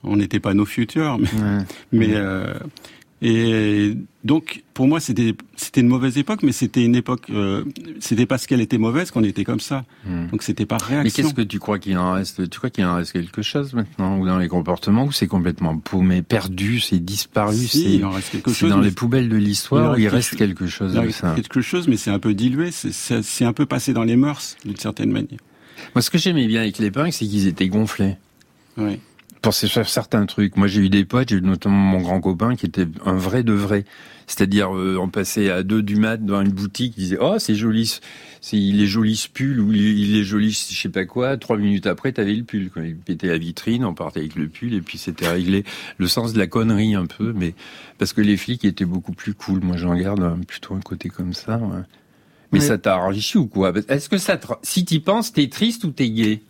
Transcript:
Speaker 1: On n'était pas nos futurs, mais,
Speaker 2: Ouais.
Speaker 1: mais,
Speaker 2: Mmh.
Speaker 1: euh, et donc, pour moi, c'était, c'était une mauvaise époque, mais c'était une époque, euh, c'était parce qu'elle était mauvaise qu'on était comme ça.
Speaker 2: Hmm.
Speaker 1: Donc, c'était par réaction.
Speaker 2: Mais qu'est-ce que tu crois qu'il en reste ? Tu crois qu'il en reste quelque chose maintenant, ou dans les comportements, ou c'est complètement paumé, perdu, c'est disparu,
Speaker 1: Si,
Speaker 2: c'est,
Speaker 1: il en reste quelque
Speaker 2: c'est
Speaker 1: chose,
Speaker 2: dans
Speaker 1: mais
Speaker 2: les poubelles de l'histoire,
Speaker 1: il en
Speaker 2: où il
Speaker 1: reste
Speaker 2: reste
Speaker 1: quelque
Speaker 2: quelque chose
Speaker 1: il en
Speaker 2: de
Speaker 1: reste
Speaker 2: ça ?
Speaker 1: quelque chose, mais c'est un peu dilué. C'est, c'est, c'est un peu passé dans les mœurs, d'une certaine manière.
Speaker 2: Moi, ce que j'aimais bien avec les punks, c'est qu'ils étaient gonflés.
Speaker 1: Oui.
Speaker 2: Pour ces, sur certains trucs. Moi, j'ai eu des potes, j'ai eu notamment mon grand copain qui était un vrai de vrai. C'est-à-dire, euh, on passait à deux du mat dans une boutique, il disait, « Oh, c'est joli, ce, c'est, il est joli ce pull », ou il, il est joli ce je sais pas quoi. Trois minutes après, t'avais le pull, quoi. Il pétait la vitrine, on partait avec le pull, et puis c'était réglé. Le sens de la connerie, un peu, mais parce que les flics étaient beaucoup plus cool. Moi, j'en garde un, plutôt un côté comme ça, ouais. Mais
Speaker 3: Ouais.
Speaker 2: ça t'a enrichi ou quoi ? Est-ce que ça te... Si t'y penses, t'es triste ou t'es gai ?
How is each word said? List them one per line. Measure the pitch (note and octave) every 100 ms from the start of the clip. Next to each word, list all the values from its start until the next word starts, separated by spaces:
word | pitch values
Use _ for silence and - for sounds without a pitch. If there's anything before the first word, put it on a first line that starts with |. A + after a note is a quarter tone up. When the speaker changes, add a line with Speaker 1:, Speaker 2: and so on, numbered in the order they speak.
Speaker 1:
On | - G2+
n'était | G2 G#2
pas | G2+
nos | G2 G#2
futurs, | - A#2 D#3+ D#3 A#2+
mais, | A2 A2
Speaker 2:
Ouais. | G#2 G#2 F#2 - -
Speaker 1:
mais, | A#2 A2
Speaker 2:
Mmh. | G#2+
Speaker 1:
euh, | G2 F#2+ - - - - - - _ _ A#2
et | A2+ A2+ A2+ G#2+ G#2 G#2 G#2+ - _ A2+
donc, | D#3 D#3+ - _
pour | - C3
moi, | D#3+
c'était, | - A2+ A#2 G#2 - -
c'était | - -
une | A#2+
mauvaise | B2+ C3 B2+
époque, | C#3+ G#3+
mais | D3
c'était | - A#2+ -
une | A#2
époque, | B2 A#2 B2+ -
euh, | G#2 G2 G2+ A2 - - -
c'était | - A2 B2
parce | C3 -
qu'elle | B2+
était | A2 A#2+
mauvaise | A2 B2+ F3+
qu'on | C3
était | G#2+ A2+ C3
comme | A2
ça. | - C#3 A#2+ _ G2
Speaker 2:
Hmm. | F2 E2+
Speaker 1:
Donc, | G#2
c'était | - G2 G#2
par | G#2+
réaction. | A2+ C#3 C#3
Speaker 2:
Mais |
qu'est-ce | - D#3
que | C3+
tu | G#2+ G2+
crois | - G2+
qu'il | G2+ F#2
en | F2+
reste ? | F#2 F#2+ - F2+
Tu | -
crois | B2+
qu'il | -
en | F#2 F2
reste | E2+
quelque | F2+ E2+ -
chose | G#2+ D3 C#3
maintenant, | B2 G#2+ - F#2+ G2
ou | F#2
dans | F#2
les | F2
comportements, | F2+ E2+ F2 - G#2+ C#3
ou |
c'est | C#3+ F#2+
complètement | G2 F2 D#2+ E2+ D#2+
paumé, | - F#2+ F#2 F2+
perdu, | E2 A2+ F#2 F#2 G2+ A#2+
c'est | - F#2
disparu, | E2+ G2+ - - G#2 G#2+
Speaker 1:
Si, | B2 D3
Speaker 2:
c'est, | F3+
Speaker 1:
il | D#3+
en | G2
reste | F#2+ -
quelque | - -
Speaker 2:
c'est | A2+
Speaker 1:
chose, | E3
Speaker 2:
dans | -
Speaker 1:
mais | G#2
Speaker 2:
les |
poubelles | F2+ A#2+ C3 B2
de | A2
l'histoire, | G#2 G2+ - C3+ A#2
Speaker 1:
il |
en |
Speaker 2:
où | C3
il | G#2+
Speaker 1:
reste | B2 B2
Speaker 2:
reste | -
Speaker 1:
quelque | G#2 F2
Speaker 2:
quelque | F2+
chose | - G2
Speaker 1:
il | F2+
en |
Speaker 2:
de | F2+
Speaker 1:
reste | D#2+
Speaker 2:
ça ? | F2
Speaker 1:
quelque | D#2 - C3+
chose, | B2 F3+ E3+
mais | A2+
c'est | -
un | G2+
peu | A2
dilué. | G2+ B2 C3 F3
C'est, | D#3+ G#2
c'est, | F2+ - A#2
c'est | G#2+ - A#2+
un |
peu | A2+ C#3+
passé | C3+ -
dans | A#2
les | A2+ A#2+
mœurs, | C#3+ C#3+ - - G#2
d'une | G2+
certaine | G#2 - G#2+
manière. | G#2+ G#2 A2+ _ _ - - - -
Speaker 2:
Moi, |
ce | -
que | F3
j'aimais | F#3 E3 A#2
bien | A2+
avec | A2 F#2+
les | G#2+
punks, | G#2+ E3
c'est | D#3+ G#2+
qu'ils | G#2 G2
étaient | E2+ F#2+
gonflés. | G#2 A2 - G2 F#2+ _ _ _ _ _ -
Speaker 1:
Oui. | G#2 G2 - _ _ -
Speaker 2:
Pour | A2+
ces, | G2+ G#2+
sur | - G#2
certains | - - A2+ G2+
trucs. | - G2+ -
Moi, | G2+
j'ai | G2+
eu | G2
des | G2+
potes, | F#2+ B2 B2+
j'ai | G2
eu |
notamment | F#2 F#2 G#2 G2
mon | G2 F#2
grand | F2 F#2
copain | F#2+ F2 A2 B2
qui | F2
était | F2 F2 D#2 G2
un | F#2
vrai | F#2 A#2
de | A#2
vrai. | G#2 G2+ G#2 G2 - - - -
C'est-à-dire, | - G2 G2+ G2
euh, | F#2+ F#2 F#2+
on | F#2
passait | G#2 F#2 - G2+
à | F2+
deux | F#2+ A2
du | G#2 G#2
mat | A2 A2+
dans | G#2+ G2+
une | G2
boutique, | G2 G2 - B2 A2
il |
disait, « | F#2 F#2+
Oh, | C#3 C#3+
c'est | -
joli, | G#2 A2+ A2 A2
ce, | - - - - -
c'est, | - G#2+
il | G2+ G#2
est | G#2
joli | G#2+ A2 A2
ce | -
pull », | - C3+ C3
ou | G#2
il, | G#2+ G#2+ G#2
il | G#2 G#2+
est |
joli | G2 G#2 G#2+
ce | G#2 -
je | -
sais | G2
pas | G2
quoi. | F2+ - B2+ C3+
Trois | - A2
minutes | G#2 G2+ G2
après, | F2+ C3+
t'avais | B2+ G2+ G#2+
le | A#2
pull, | G#2+ F#2
quoi. | E2+ E2
Il | E2
pétait | F2+ E2 F#2+
la | E2
vitrine, | E2 E2 - A#2+
on | A#2+
partait | E2 D#2+ -
avec | D#2 D#2
le | D2+
pull, | - A#2
et | G#2+
puis | E2 -
c'était | - E2 F2
réglé. | F2 F2+ G2 G2+ - - -
Le | F2+
sens | - A#2
de | A2+
la | F#2
connerie, | B2 A2+ G#2 A2 G#2
un | F2
peu, | - G#2+ A2
mais | F2+ F2 - - - _
parce | G2
que | -
les | G#2 G#2
flics | - B2
étaient | G2+ F2 F2+
beaucoup | F2+ -
plus | F2 -
cool. | G2+ - F#2+
Moi, | F2+ F2
j'en | F2 F2
garde | F#2 G2+
un, | F2 E2+ E2+
plutôt | - -
un | F#2+
côté | - F2 F2+
comme | - F2+
ça, | F2+ - A2+
ouais. | A2 F2+ F2+ _ _ _ _ _ _
Mais | D3+
Speaker 3:
Ouais. | D3
Speaker 2:
ça | G#2+
t'a | - F#2
enrichi | F#2 G2 G#2+ A3
ou | B2+
quoi ? | G2+ F#2+ F2+ G#2
Est-ce | C#3 C#3+
que | G3
ça | F3+ F#3
te... | - A#2+
Si | - - F3+
t'y | D#3+
penses, | D#3 G#3 A3+
t'es | - C#3
triste | - A3 A#3
ou | E3+
t'es | C3+ B2+
gai ? | A2 A2 G#2+ -